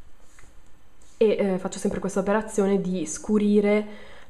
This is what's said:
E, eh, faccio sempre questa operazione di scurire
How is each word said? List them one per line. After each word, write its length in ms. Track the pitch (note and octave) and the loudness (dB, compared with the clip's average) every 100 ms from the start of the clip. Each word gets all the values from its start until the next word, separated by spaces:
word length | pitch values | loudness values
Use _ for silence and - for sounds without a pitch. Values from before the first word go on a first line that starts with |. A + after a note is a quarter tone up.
| - - - - - - - - - - - - | -12 -12 -14 -14 -16 -14 -14 -14 -14 -14 -8 2
E, 200 | A3 - | 4 4
eh, 200 | G3 F#3 | 2 0
faccio 180 | F#3 - | -2 -4
sempre 220 | G3+ F#3+ | -2 -2
questa 200 | F#3 G3 | -2 0
operazione 600 | F#3+ G#3+ G#3+ - G3 G3 | 2 0 0 0 2 2
di 240 | F3+ F3+ D3+ | 0 -2 -4
scurire 1080 | - - G#3+ G#3 G#3 G3+ G#3+ G#3 - - - | -6 0 4 6 6 6 4 2 -8 -14 -14